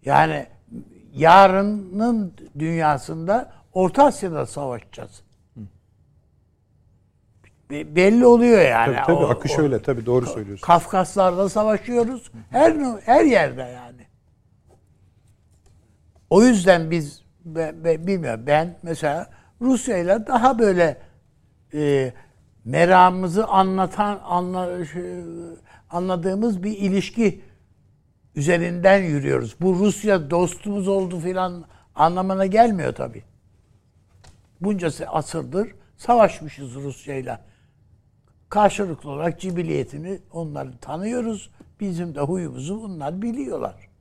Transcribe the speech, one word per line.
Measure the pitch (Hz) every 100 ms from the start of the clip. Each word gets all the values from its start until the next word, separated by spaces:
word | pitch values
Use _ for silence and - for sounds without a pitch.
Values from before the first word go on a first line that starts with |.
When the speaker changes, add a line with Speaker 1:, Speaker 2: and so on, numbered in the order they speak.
Speaker 1:
Yani | 135 139 160 151 - - _ - - _ _
yarının | 131 156 180 196 190 202 208 190 185 226 233 190 - - 143
dünyasında | 160 165 156 143 - 160 165 220 - - _
Orta | 185 185 180
Asya'da | 285 - 190 156 127
savaşacağız. | - 139 120 - - - - _ _ _ - 101 _ _ _ _ _ _ _ _ _ _ _ _ _ _ _ _ _ _ _ _
Be-, | 147 156 151
belli | 190 226 247
oluyor | 240 240 220
yani. | 151 117 117
Speaker 2:
Tabii, | 127 135
tabii, | 165 143
Speaker 1:
O, |
Speaker 2:
akış | - 139 147
Speaker 1:
o |
Speaker 2:
öyle, | 147 120
tabii, | - 127 117
doğru | 123
Speaker 1:
Ka-, | 123
Speaker 2:
söylüyorsun. | - 101 101 -
Speaker 1:
Kafkaslar'da | 170 - 190 180 202 185 180 196
savaşıyoruz. | 214 214 208 - 240 233 254 - - -
Her, | - 320 320 269 220
her | - 269
yerde | 330 220 147 127
yani. | 127 123 123 - - _ _ _ _ _ _ _ _ _ _ _ _ _ _ _ _ _ _ _ _ _ _
O | 175
yüzden | 240 226 180 175 160
biz | 170 147 - _ _
be-, | 170 160 160 165
be-, | 165 160 170
bilmiyorum. | 190 147 113 123
Ben | 147 170 170
mesela | 170 160 151 151 - - _ _
Rusya'yla | 240 254 - 196 175 208 214
daha | 254 247 240
böyle, | 220 180 165 - - _ _ _ _ _ _
e, | 151 147 139 131 - - _ _ _
meramımızı | 110 143 175 185 185 185 185 175 214
anlatan, | 190 190 190 185 - 208 202
anla-, | - 175 180 185 180 180 160
şey, | 160 180 180 170 170 170 165 _ - _
anladığımız | 175 185 185 175 196 233 196
bir | 190 208
ilişki | 196 190 - - 220 - - _ _ _ _ _ _ _ _ -
üzerinden | 143 175 175 175 185 196
yürüyoruz. | 185 147 139 135 117 -
Bu | 180
Rusya | 180 208 - 214 190 143
dostumuz | 170 175 - 208 202 190
oldu | 196 185 180
filan | 165 185 185 175 160 _ _
anlamına | - 156 175 185 190 190
gelmiyor | 208 240 196 135
tabii. | 127 131 110 - _ _ _ _ _ _ _ _ _ - _ _ _
Bunca | 185 202 170
se-, | 147 -
asırdır | - 147 165 127 165 226 - _ _
savaşmışız | - 240 202 - 156 139 139
Rusya'yla. | 127 139 127 - 139 127 117 _ _ _ _ _ _ _ _ _ _ _
Karşılıklı | 208 208 - 196 156 151
olarak | 143 165 -
cibiliyetini | 185 175 165 147 131 143 170 190 _
onları | 165 165 143 135 123
tanıyoruz. | - 151 202 247 226 214 - _ - _
Bizim | 202 170 175
de | 143
huyumuzu | 143 185 165 127 135 208
bunlar | 220 175 143 175
biliyorlar. | 233 233 269 - - - _ _